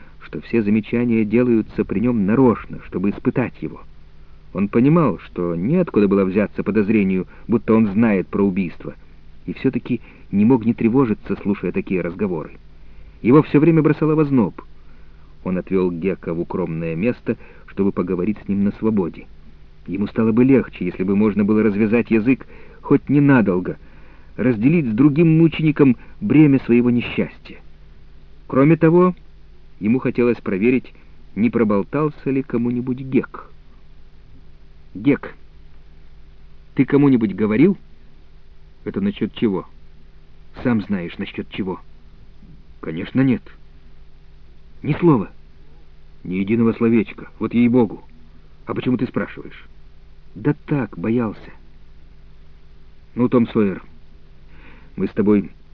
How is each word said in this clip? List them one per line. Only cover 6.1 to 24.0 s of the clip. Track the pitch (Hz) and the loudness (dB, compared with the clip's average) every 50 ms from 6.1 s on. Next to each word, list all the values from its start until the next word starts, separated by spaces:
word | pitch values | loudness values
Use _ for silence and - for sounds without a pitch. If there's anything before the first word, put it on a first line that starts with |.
| 98 98 98 | 4 2 2
взяться | 92 92 104 101 - - - | 2 0 0 -2 -2 -4 -6
подозрению, | - 104 98 110 104 95 110 107 98 95 95 92 90 - - - - - | -6 -2 0 0 0 2 2 2 2 2 0 -2 -4 -6 -12 -16 -6 -2
будто | 113 113 - - 110 | -2 -2 2 2 2
он | 110 113 101 | 2 2 2
знает | 92 107 120 113 101 95 82 - | 2 2 2 2 2 0 -2 -2
про | - 98 101 | -2 0 0
убийство, | 101 90 98 92 78 - - - 69 - - - - - - - - - - - | 0 0 -2 -4 -6 -8 -10 -14 -14 -14 -16 -20 -20 -20 -20 -20 -20 -20 -14 -12
и | - 123 | -12 -12
все-таки | - - 135 - 120 - - 123 - - - - - - - | -4 -4 -2 -2 -2 -4 -4 -6 -6 -6 -12 -20 -20 -14 -4
не | - 101 107 | 0 2 4
мог | 117 135 120 107 | 4 4 4 2
не | 113 117 | 0 -2
тревожиться, | - 113 113 113 139 139 110 104 - - - 101 - | 0 0 2 2 2 2 0 -2 -4 -4 -8 -8 -6
слушая | - 98 98 - - 90 | -4 -4 -4 -4 -4 -4
такие | - 98 - - 101 87 | -4 -4 -4 -4 -4 -4
разговоры. | 82 87 82 92 107 95 87 78 67 - - - - - - - - - - - - - - - | -4 -4 -6 -4 -4 -4 -4 -6 -8 -10 -16 -20 -20 -20 -20 -20 -20 -20 -20 -20 -20 -20 -18 -4
Его | - 110 131 156 139 | 2 4 6 6 4
все | - - 147 | 4 4 4
время | 156 170 165 160 | 4 6 4 4
бросало | 143 151 147 - 160 151 156 | 2 2 0 0 0 0 2
в | 156 | 2
озноб. | 156 143 135 127 104 82 - - - - - - - - - - - - - - - - - - - | 0 2 2 2 2 0 -2 -8 -16 -20 -20 -20 -20 -20 -20 -20 -20 -20 -20 -20 -20 -20 -20 -12 -6
Он | 90 92 90 | -4 -4 -4
отвел | - - 95 92 92 90 | -4 -2 0 0 2 0
Гека | 87 82 82 95 87 - - - 82 | 0 -2 -2 -4 -4 -4 -6 -6 -4
в | 82 | -4
укромное | 85 - - 92 87 85 80 82 82 82 80 82 | -6 -6 -4 -6 -4 -4 -4 -6 -6 -6 -4 -2
место, | 98 123 123 - - - 117 - - - - - - - | -2 -2 -2 -4 -4 -6 -6 -6 -8 -16 -20 -20 -20 -14
чтобы | - - 98 101 - | -4 -2 -2 0 0
поговорить | - 90 87 92 87 90 107 104 - - | -2 -4 -2 -2 -2 -2 -4 -4 -6 -6
с | - | -6
ним | 98 101 98 | -4 -2 -2
на | 101 - | -2 -2
свободе. | - 110 110 110 101 90 80 82 - - - - - - - - - - - - - - - | -2 -2 -2 0 0 -2 -4 -6 -10 -18 -20 -20 -20 -20 -20 -20 -20 -20 -20 -20 -20 -12 -10
Ему | 87 - - 202 | -6 -6 -6 -4
стало | - 120 110 113 107 | -2 0 0 2 4
бы | 120 127 | 4 4
легче, | 135 135 120 95 - - - 90 | 6 6 4 4 0 -6 -6 -6
если | 90 87 - 95 | -6 -4 -4 -2
бы | 95 101 | 0 2
можно | 101 107 107 95 101 104 | 2 2 2 2 0 0
было | 101 110 107 107 | 2 2 2 2
развязать | 113 98 101 113 104 113 120 107 - | 2 2 0 0 2 2 0 2 2
язык | 113 110 104 127 131 - - - - - - - - - | 2 2 2 2 0 0 -2 -10 -20 -20 -20 -20 -20 -18
хоть | - - 143 139 - - | -2 0 0 0 2 2
ненадолго, | 135 147 143 139 139 123 104 101 90 92 90 - 76 - - - - - | 2 4 4 6 6 4 4 2 0 0 -2 -4 -8 -10 -14 -20 -20 -20